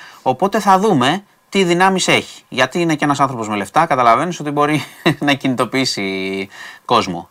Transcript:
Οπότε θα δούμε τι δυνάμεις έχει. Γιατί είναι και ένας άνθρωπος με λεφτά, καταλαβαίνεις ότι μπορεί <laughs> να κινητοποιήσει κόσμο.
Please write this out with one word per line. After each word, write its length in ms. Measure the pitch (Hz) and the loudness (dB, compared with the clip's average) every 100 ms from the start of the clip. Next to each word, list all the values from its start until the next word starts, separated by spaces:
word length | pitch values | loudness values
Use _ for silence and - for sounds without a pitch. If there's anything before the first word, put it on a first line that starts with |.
| - - 131 | -20 -6 -4
Οπότε 320 | 127 196 214 | -2 -2 0
θα 200 | 196 190 | 2 4
δούμε 440 | 214 160 127 185 - _ _ | 4 2 2 0 -6 _ _
τι 140 | 196 | 0
δυνάμεις 440 | 180 175 190 185 175 | 2 2 2 2 2
έχει. 360 | 127 - - - | 0 0 -10 -8
Γιατί 300 | 120 127 175 | -2 -2 0
είναι 140 | 170 151 | 0 0
και 100 | 151 | 0
ένας 140 | 139 | 0
άνθρωπος 280 | 135 123 107 | 0 -2 -4
με 60 | 104 | -4
λεφτά, 300 | 98 151 165 | -2 0 0
καταλαβαίνεις 540 | 135 120 117 170 165 | 2 4 4 2 -6
ότι 100 | 147 | -4
μπορεί 320 | 143 147 151 - - | -2 0 0 -4 -6
<laughs> 180 | 170 - | -4 0
να 140 | 147 | 0
κινητοποιήσει 1120 | 139 135 120 120 - - - 98 95 95 98 95 - - - - | 0 0 -2 -2 -2 -2 -2 -4 -4 -4 -6 -8 -12 -20 -12 0
κόσμο. 440 | 120 98 85 - | 0 0 -6 -10